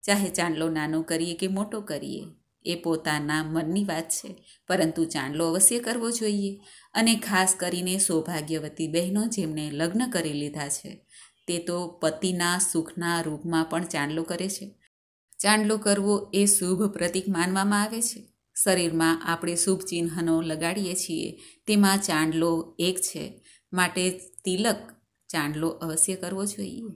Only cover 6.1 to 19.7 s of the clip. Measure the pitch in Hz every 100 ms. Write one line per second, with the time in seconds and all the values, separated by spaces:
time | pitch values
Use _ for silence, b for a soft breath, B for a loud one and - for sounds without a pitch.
6.1 | 233 220 208 196 196 B B B 208 226
7.1 | 220 - 190 190 - 180 180 185 190 190
8.1 | 160 156 165 151 160 151 - 160 165 180
9.1 | 202 226 214 160 156 151 147 165 202 254
10.1 | 202 156 147 147 151 143 - 151 160 _
11.1 | B B B - 175 170 175 175 - 160
12.1 | 156 190 180 175 180 - 170 160 - 170
13.1 | 170 160 151 170 165 165 165 175 156 143
14.1 | 156 165 170 185 202 196 - b _ _
15.1 | _ _ _ 202 214 208 214 208 202 196
16.1 | 202 - 196 202 - 180 185 208 202 175
17.1 | 180 190 180 175 190 196 202 214 226 233
18.1 | - - _ _ - - 185 170 165 160
19.1 | 165 170 170 170 170 -